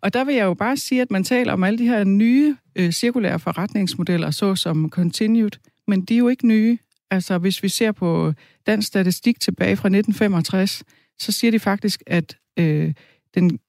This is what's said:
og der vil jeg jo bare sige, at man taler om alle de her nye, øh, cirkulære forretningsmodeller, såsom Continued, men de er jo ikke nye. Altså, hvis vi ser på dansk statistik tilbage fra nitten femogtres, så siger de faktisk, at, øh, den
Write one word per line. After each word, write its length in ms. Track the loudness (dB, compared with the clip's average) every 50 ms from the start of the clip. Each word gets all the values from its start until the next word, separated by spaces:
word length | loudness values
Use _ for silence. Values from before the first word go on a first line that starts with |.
og 120 | -4 -2 -2
der 100 | -2 0
vil 100 | 0 0
jeg 100 | 0 0
jo 100 | 0 0
bare 220 | -2 -2 -2 -2
sige, 240 | -4 -4 -2 -2 0
at 80 | 0 0
man 140 | -2 -2 0
taler 280 | 0 0 0 0 0
om 120 | 0 0 0
alle 140 | 0 0 0
de 60 | 0 2
her 160 | 2 2 2
nye, 520 | 2 4 4 4 4 4 4 4 2 0 -2 _ _ -4
øh, 140 | -2 -2 -2
cirkulære 480 | 0 0 -2 -2 0 0 -2 -2 -2 -4
forretningsmodeller, 920 | -4 -6 -4 -4 -4 -4 -2 -2 -2 -2 -2 -4 -2 -2 0 0 -2 -2
såsom 600 | -2 -2 0 0 0 0 -2 -2 -2 0 -2 -2
Continued, 600 | 0 0 -2 0 0 0 0 2 2 2 2 0 -4 -8 _ _ _ _ _ -2
men 120 | -2 0 0
de 100 | 0 2
er 40 | 2
jo 100 | 2 2
ikke 180 | 2 2 2
nye. 320 | 2 4 4 4 2 0 0 _ _ _ _ _ -4
Altså, 280 | -2 -2 -2 -2 -2 0
hvis 240 | 0 0 -2 -2
vi 60 | -4 -4
ser 240 | -2 0 0 0
på 400 | 0 -2 -2 0 0 0 0 -2 -4 -4 _ _ _ _ -4
dansk 220 | -2 -2 -2 -2 -2
statistik 520 | -2 0 0 0 0 0 0 0 0 0
tilbage 360 | -2 -6 -4 -2 0 0 0
fra 120 | 0 0 2
nitten 260 | 2 2 2 0 0
femogtres, 680 | 0 0 0 2 0 0 0 0 0 0 -2 -4 -8 -14 _ _ _ _ _ _ -12
så 140 | -8 -8
siger 180 | -4 -2 0 2
de 80 | 2 2
faktisk, 440 | 0 -2 -2 -2 -2 -4 -4 -6 -6
at, 300 | -2 -2 -2 -2 -4 -8 _ _ _ -4 0
øh, 340 | 0 0 2 0 0 -2 -4 -6 _ _ _ _ _ _ -2
den 240 | 2 2 2 0 -2 _